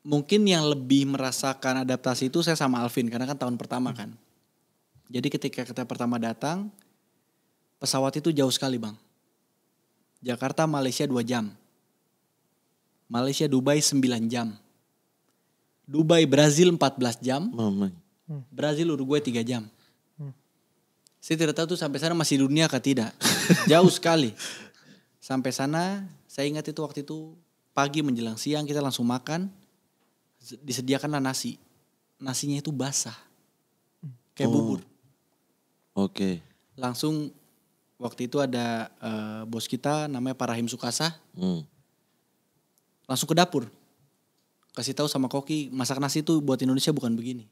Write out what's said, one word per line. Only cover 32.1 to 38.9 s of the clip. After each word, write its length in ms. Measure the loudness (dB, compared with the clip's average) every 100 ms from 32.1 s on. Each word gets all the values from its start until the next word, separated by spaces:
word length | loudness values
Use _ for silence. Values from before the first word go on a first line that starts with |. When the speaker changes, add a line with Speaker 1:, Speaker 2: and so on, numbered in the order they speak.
| _
Speaker 1:
Nasinya 400 | -8 -6 -4 -4
itu 140 | -4
basah. 440 | -4 -4 -4 -6 -10 -20 _ _ _ _ _ _ _ -18 -18 _
Kayak 140 | -4 2
Speaker 2:
Oh. 80 |
Speaker 1:
bubur. 260 | 2 2 -4 -8 _ _ _ _ _ _ _ _ _ _
Speaker 2:
Oke. 460 | -2 -2 0 -2 -2 -8 _ _
Speaker 1:
Langsung 560 | -8 -6 -4 -2 -2 -6 -12 _ _ _ _ _ _
waktu 280 | -10 -8
itu 140 | -4 -2
ada, 280 | -2 -2 -2 -4 -6